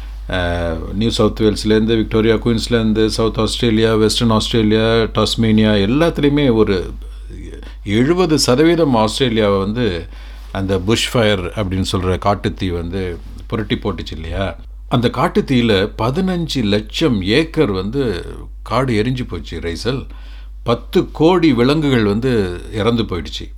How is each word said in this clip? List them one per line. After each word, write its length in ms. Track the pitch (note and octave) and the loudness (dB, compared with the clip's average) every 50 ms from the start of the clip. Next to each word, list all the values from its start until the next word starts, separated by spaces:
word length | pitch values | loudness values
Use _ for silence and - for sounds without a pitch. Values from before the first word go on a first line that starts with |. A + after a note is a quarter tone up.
| - - - - - - | -10 -12 -12 -12 -8 -4
அஹ், 640 | F#2 F#2 F2 F2 E2+ E2+ E2+ E2+ E2 D#2+ D#2 D#2 | -4 -2 -2 -2 -2 -2 -2 -4 -4 -6 -6 -6
நியூ 180 | F2+ G2 A2 A#2 | -4 -2 0 0
சவுத் 300 | A2+ - A2 G#2 - - | 2 2 0 0 2 2
வேல்ஸ்லேருந்து 560 | A2 G#2+ G2 - - G#2+ G#2+ A2 A2 A2 A#2 | 2 2 2 2 0 2 2 4 4 2 2
Victoria, 380 | A2+ G#2+ G#2+ - A2 G#2+ A2+ A2 | 0 0 0 0 2 2 4 2
குயின்ஸ்லேருந்து 720 | G#2+ - A#2+ A#2 A2 - - A#2+ A2+ A2+ A2 G#2+ A2 A2 | 2 2 0 0 0 0 0 0 0 2 2 2 4 2
சவுத் 320 | G#2+ G#2 - A2+ A2 G#2+ A2 | 2 2 0 -2 0 0 0
Australia, 560 | A2 G#2+ - - B2+ A#2+ G#2+ A2 A2+ A2+ A2+ | -2 -2 0 0 0 2 2 4 4 4 4
Western 360 | G#2+ A2 G#2+ G#2+ - B2 A#2 | 4 4 2 2 2 2 2
Australia, 520 | A2 G#2+ G#2+ - - A#2 A2 G#2+ G#2+ A2 A2 A2+ A2+ A2+ A2+ G#2+ | 2 2 2 2 0 2 2 4 2 2 2 2 2 2 0 0
Tasmania 640 | - A#2 G#2+ G#2 - A#2+ A2+ A2 G#2+ A2 G#2+ G#2+ G#2+ | 0 0 0 0 2 0 2 4 4 6 6 4 4
எல்லாத்துலேயுமே 800 | G#2 G2 G2+ B2 D3 E3+ E3+ D#3 D#3 D3 C#3+ C#3+ D3 C#3+ C3 A2+ | 4 2 2 2 2 2 2 2 2 2 2 4 4 4 4 4
ஒரு 380 | A2 G#2+ G2+ G2 F2+ E2+ - - - - - - - - - F#2 F2 F2 E2+ D2+ - - - - - - | 4 4 4 2 -2 -2 -6 -8 -12 -12 -14 -14 -14 -14 -14 -14 -14 -14 -14 -14 -16 -16 -16 -16 -12 -6
எழுபது 540 | G2+ G2+ A2+ B2+ C#3+ F3 F3+ F#3 D#3+ D#3 C#3+ | -2 2 2 2 2 4 2 2 2 2 2
சதவீதம் 560 | - - B2 C3 D#3 E3 E3+ D#3+ E3 C#3+ B2 | 4 4 4 6 6 4 6 4 4 4 4
ஆஸ்திரேலியாவை 640 | - A2 - - - C3+ B2 A2 A2 G#2+ G2+ G2+ G2 | 4 2 2 2 0 0 0 2 2 2 4 2 2
வந்து 480 | F#2+ G2+ G#2+ B2 B2 G#2 F2 E2 - - - - - - - - - - | 0 -2 -2 0 0 0 -2 -4 -8 -10 -14 -16 -16 -16 -16 -16 -14 -8
அந்த 260 | - F#2+ F#2+ F#2 G2 F#2 | -6 -4 -2 0 -2 0
புஷ் 320 | F2+ G2+ A#2 A2+ - - | 2 0 0 0 0 -2
ஃபயர் 340 | - B2+ A2 G#2 G#2 F#2+ F2 | 0 2 2 2 2 0 -2
அப்படின்னு 400 | E2+ - A2 G#2 F#2 F#2+ F#2+ F#2 - | -6 -4 -4 -4 -2 -2 -2 -2 -2
சொல்ற 260 | - F#2+ F2+ F#2 F#2 F#2 | -2 -2 0 0 -2 0
காட்டுத்தீ 520 | - G2+ G2+ G2 - G#2 - - G2 F#2 | 0 0 0 0 -2 -6 -4 -4 -4 -4
வந்து 480 | F2 F2 E2+ E2+ F2+ G2 F#2 F2+ E2+ - - - - - - | -4 -4 -6 -6 -6 -6 -6 -6 -8 -10 -12 -14 -16 -14 -10
புரட்டி 280 | - - G#2+ G#2+ - - | -8 -6 -6 -4 -4 -4
போட்டுச்சு 380 | - - G#2+ F#2 E2 E2 - | -4 -4 -6 -6 -6 -8 -10
இல்லையா? 440 | - D#2 D#2+ D#2+ E2 F#2 G2 F2+ - - - - - - - - | -10 -10 -8 -6 -4 -4 -4 -4 -6 -10 -14 -16 -16 -14 -6 -2
அந்த 200 | - A#2+ A2+ A#2+ | 0 0 0 0
காட்டுத்தீயில 840 | A#2 A#2 D3 F#3 - G#3+ E3 - C3 A#2+ A#2 A2+ G#2 F#2 G2 G#2+ - - | 0 0 -2 0 0 0 0 2 2 2 4 4 4 2 2 0 -2 -2
பதினஞ்சு 680 | F#2 B2 C3+ F#3 F#3+ F#3 F#3 F3 E3 D3 - C#3 A2+ | -2 -2 0 0 -2 -2 -2 -2 -4 -4 -2 -2 0
லட்சம் 580 | G2+ G2+ G2+ - - - - E3 D3+ A#2+ G2+ | 2 0 0 -2 -4 -4 0 0 2 2 0
ஏக்கர் 480 | F2 F#2+ A2 D3+ D#3+ D#3+ - D#3+ D3+ G#2 | 0 2 2 2 2 0 0 0 0 2
வந்து 540 | G2 F#2 F#2+ G#2 A#2+ C#3+ C3 A2+ F2+ E2+ - E2+ E2 D#2 - - - - | 0 -2 -4 -4 -2 -2 -2 -2 -2 -4 -6 -10 -12 -12 -14 -14 -14 -14
காடு 400 | - - G#2+ A#2+ C#3 - A2+ G#2 | -8 -2 0 0 0 2 2 2
எரிஞ்சு 260 | A2 B2+ C3 B2 A#2+ - | 2 0 0 -2 -4 -6
போச்சு 320 | - E2+ C#2+ - F2+ E2 | -8 -10 -8 -8 -10 -8
ரைசல். 460 | D#2 E2+ E2 D#2 - A2+ C3+ B2 F#2 - - - - - - - - - - - | -6 -6 -6 -4 -4 -4 -4 -4 -6 -10 -14 -16 -16 -16 -16 -16 -16 -16 -14 -8
பத்து 480 | - - A#2+ - - - - - - - | -2 -2 -2 -2 -2 -2 0 0 0 0
கோடி 400 | - - D3 E3 F#3 F3 E3 D#3+ | 0 2 4 4 4 6 4 4
விலங்குகள் 520 | B2 A2+ A#2+ C3 D3 D#3+ D3+ C#3+ C3 A#2 G#2+ | 4 4 4 2 2 2 2 2 2 4 4
வந்து 560 | G2+ G2+ A2+ B2 C3 A#2+ A2 G2 F2+ F2 F2 - - | 2 2 2 0 2 2 2 0 0 -4 -8 -10 -8
இறந்து 300 | G#2+ A2 G2 A#2 A#2+ A#2 | -4 -2 0 0 2 0
போயிடுச்சு. 420 | G#2+ F#2+ F#2+ F2 - - - - F2 - - | -2 -2 -4 -6 -6 -8 -10 -10 -12 -12 -14